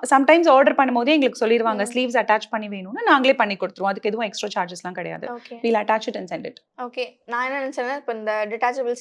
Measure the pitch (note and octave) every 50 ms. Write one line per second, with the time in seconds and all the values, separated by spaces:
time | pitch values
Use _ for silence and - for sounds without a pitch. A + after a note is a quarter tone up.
0 | - - C#4+ C4+ C#4 B3+ D#4 E4+ E4+ E4 C4+ C4 C4+ C#4 C#4+ - C#4 B3+ B3 A#3+
1 | A#3+ B3+ D#4 D#4 C#4 A#3+ - - A#3 A3 A3+ A#3 A3+ A3+ G#3+ G#3 G3+ G#3+ - A#3+
2 | B3+ B3 A#3+ B3 G#3+ G#3+ G#3+ A3 G#3+ - - A3 G#3+ G#3 G3+ G3 F#3 F#3 A3 G4
3 | A#4+ G#4 D#4+ C4 B3+ C4 C4 C4 A3+ G#3 G3 F#3+ F#3+ F3+ - - F#3 G3 G3 G#3
4 | - A3 G#3 A3 A#3 G#3 G#3+ - - G#3 G3+ G#3 F3+ F3 F3+ F3 - F3+ F3+ F3+
5 | E3+ E3 E3 E3 E3+ - A#3+ A#3+ - - A#3+ A#3 - A#3 A3+ G#3+ G#3 G#3+ A3 A3
6 | A3 - G#3 G#3 F#3 F3+ F3 D3+ - D#3+ D#3 - - _ _ - B3+ B3 B3+ C4
7 | B3 A3+ - _ _ - A#3 A#3+ B3+ C4 C4+ C#4+ C4+ C4+ C#4 - B3 B3 C4+ C#4+
8 | C#4 - A#3 A3 G#3+ G#3+ G#3+ G#3+ G#3+ G#3 A3 A3+ A#3 B3 B3 C4+ C4 A#3+ A#3+ A#3+